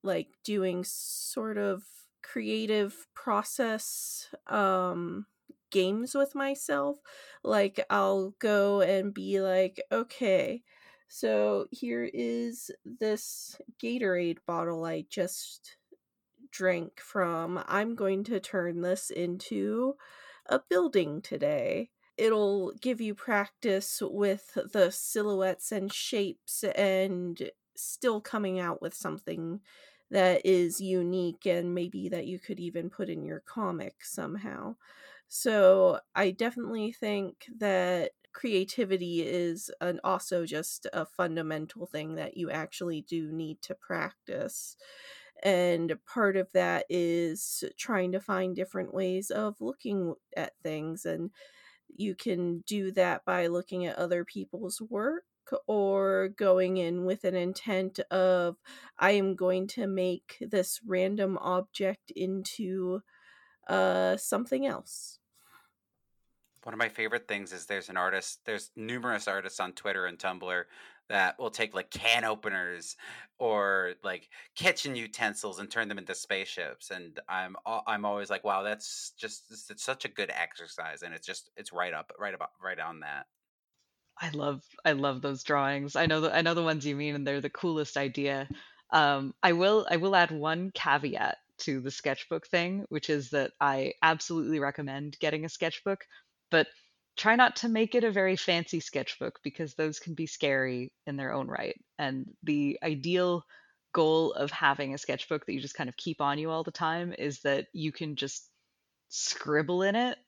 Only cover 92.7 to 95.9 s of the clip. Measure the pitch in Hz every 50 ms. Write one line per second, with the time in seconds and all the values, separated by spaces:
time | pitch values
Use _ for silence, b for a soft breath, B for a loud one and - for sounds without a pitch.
92.7 | 190 196 190 - 160 151 - - 156 147 135 120 147 143 135 - _ _ 156 143
93.7 | 135 135 135 139 - _ - 160 165 160 - - 175 165 151 - 156 151 139 139
94.7 | 143 - 147 139 135 139 143 147 143 - - 151 151 151 156 165 - - 165 160
95.7 | - - _ 196